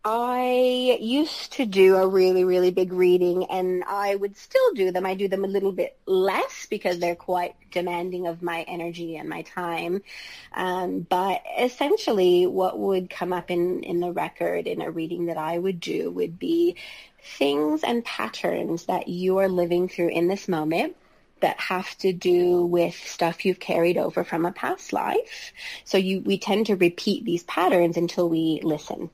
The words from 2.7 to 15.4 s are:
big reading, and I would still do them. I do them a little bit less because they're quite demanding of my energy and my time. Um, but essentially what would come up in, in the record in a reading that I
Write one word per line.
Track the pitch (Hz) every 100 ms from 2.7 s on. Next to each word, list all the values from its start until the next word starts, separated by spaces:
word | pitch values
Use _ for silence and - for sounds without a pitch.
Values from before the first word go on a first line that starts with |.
big | 185 185
reading, | 180 180 180 180 180 185
and | 185 185 185 -
I | 202 202
would | 202 202 202
still | - 523 508
do | 277 185
them. | 180 190
I |
do | 190 196
them | 190 196
a |
little | 196 196
bit | 185 - _
less | - 190 190 220 539 - -
because | 208 196 175
they're | 175 170
quite | - 180 180 - _
demanding | 175 180 175 180 180 175
of | 170
my | 175 170 165
energy | 175 170 170 165 156
and | 156
my | 170
time. | 165 - 175 165 170 190 - - - - -
Um, | - 185 180 185 185 170
but | 180 190 185 - -
essentially | 247 - 285 427 - 214 180 180 180
what | 190 185 214
would | 196 190 180
come | - 175
up | 180 175
in, | 175 180 185
in | - 175
the | 175
record | 175 165 - 170 175 170
in | 180
a | -
reading | 165 165 175 170
that |
I | 156